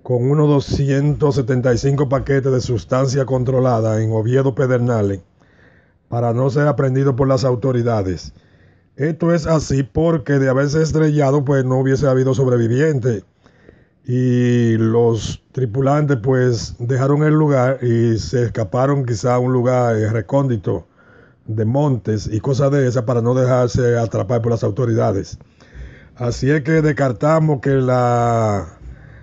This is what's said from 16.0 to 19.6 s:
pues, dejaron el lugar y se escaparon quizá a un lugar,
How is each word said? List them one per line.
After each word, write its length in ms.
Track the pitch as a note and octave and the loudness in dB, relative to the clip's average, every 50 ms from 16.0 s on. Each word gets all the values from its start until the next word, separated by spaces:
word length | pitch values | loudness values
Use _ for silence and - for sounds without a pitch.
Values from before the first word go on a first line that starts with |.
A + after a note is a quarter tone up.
| D3+ C#3 C#3+ A#2+ G2+ | 2 0 0 -2 0
pues, 540 | C3 C3 B2+ B2+ B2+ A#2+ G#2+ - - - - | 0 2 2 2 2 0 -2 -4 -10 -10 -8
dejaron 440 | A#2+ A#2+ C3+ B2+ C3+ C3+ C#3+ C#3+ D3+ | -4 -2 -2 0 2 2 2 2 2
el 120 | D3+ D3+ | 2 2
lugar 500 | D3+ D#3 D3 C#3+ C3 B2 B2+ C3+ C3 B2+ | 2 2 2 2 2 2 2 0 -2 0
y 320 | B2 A#2 A#2 A#2 A#2 A2+ G#2+ | 0 2 2 2 2 0 0
se 260 | - - - B2+ A#2+ | -2 -2 -2 -2 -2
escaparon 600 | A2 - - A2 G2 - B2 C3 C#3 C#3+ C#3 C3+ | -2 -2 -4 -6 -2 -2 0 0 0 0 0 -2
quizá 300 | A#2+ A#2+ G#2 - B2 B2 | -2 -4 -2 -2 0 0
a 40 | B2 | 0
un 140 | B2 B2+ B2+ | 0 0 0
lugar, 420 | B2+ | 0